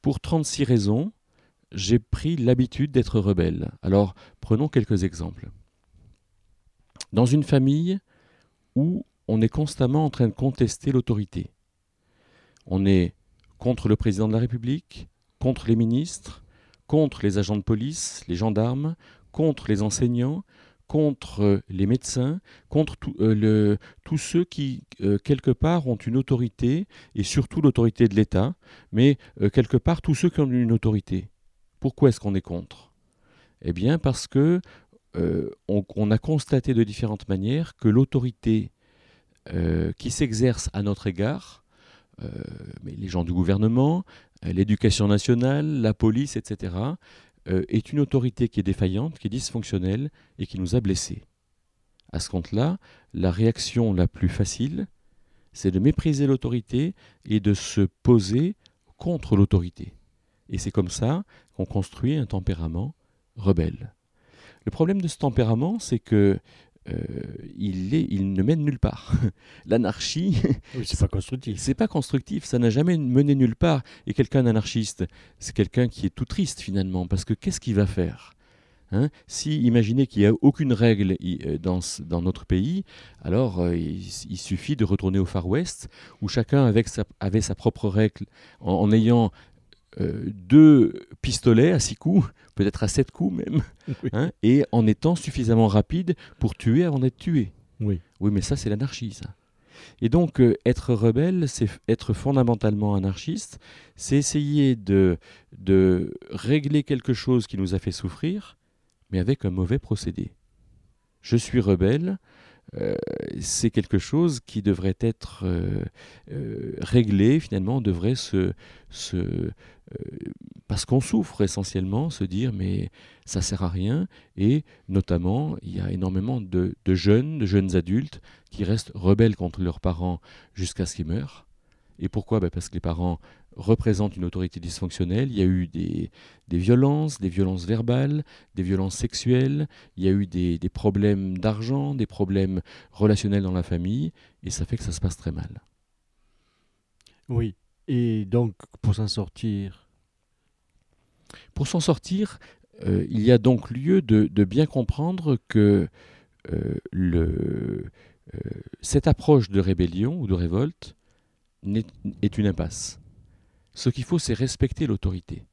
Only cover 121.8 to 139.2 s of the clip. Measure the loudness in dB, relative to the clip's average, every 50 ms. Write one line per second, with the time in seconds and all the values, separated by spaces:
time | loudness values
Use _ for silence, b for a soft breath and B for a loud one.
121.8 | -4 -2 -2 -2 -4 -4 -4 -6 -6 -4 -4 -4 -4 -4 -4 -4 -4 -2 -2 -4
122.8 | -4 -6 b b b b b b b -8 -6 -4 -4 -4 -4 -4 -4 -4 -2 -2
123.8 | -2 -2 -2 -2 -4 -6 b b b b b 0 2 2 2 2 b b b b
124.8 | b -2 0 0 0 2 -2 0 0 0 0 0 -2 -4 -6 -8 -10 -10 -8 -6
125.8 | -4 -4 -4 -4 -4 -2 -2 -2 -2 -2 -4 -6 -6 -2 -2 0 0 -2 -4 _
126.8 | _ 0 0 2 4 4 4 4 4 0 -4 -4 -2 2 2 2 2 2 0 0
127.8 | 0 0 -2 -2 -2 -4 -14 -20 b b b b b b -8 -6 -2 -2 -2 -2
128.8 | -4 -8 -12 0 4 4 6 6 6 4 4 0 -6 -6 -4 -4 -4 -4 -4 -2
129.8 | -4 -4 -2 -2 -4 -4 -4 -6 B B B B B B B -8 -8 -6 -4 -6
130.8 | -6 -6 -6 -8 -6 -6 -6 -6 -6 -10 -14 -20 _ _ _ _ _ _ _ _
131.8 | _ _ _ -10 -10 -6 -6 -6 -4 -2 -2 0 0 -2 -4 -6 -10 -8 -10 -6
132.8 | -4 -4 -4 -2 -2 -4 -4 -4 b b b b b b -18 -8 2 2 2 2
133.8 | 2 -2 0 0 -2 -4 -4 -6 -8 -6 -4 -4 -6 -6 -8 -10 -12 -12 -8 -8
134.8 | -8 -8 -4 -4 -4 -2 -2 -2 -2 -2 0 0 2 2 2 2 -2 -4 -6 -6
135.8 | -6 -4 -4 -6 -8 -10 b b b b b b b -4 -4 -2 2 4 4 4
136.8 | 4 2 2 0 -2 -6 -6 -4 -6 -4 -2 0 -2 0 -2 -6 -4 -4 -4 -2
137.8 | -2 -2 0 0 0 -2 -4 -4 -6 b b b b b _ -6 -2 -2 -2 -2
138.8 | -2 -4 -4 -6 -8 -6 -6 -4